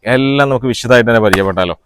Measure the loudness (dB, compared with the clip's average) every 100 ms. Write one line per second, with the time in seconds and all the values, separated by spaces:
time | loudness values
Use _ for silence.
0 | -2 -2 0 0 0 0 -2 -4 2 2
1 | 4 2 2 0 -2 -2 -4 -6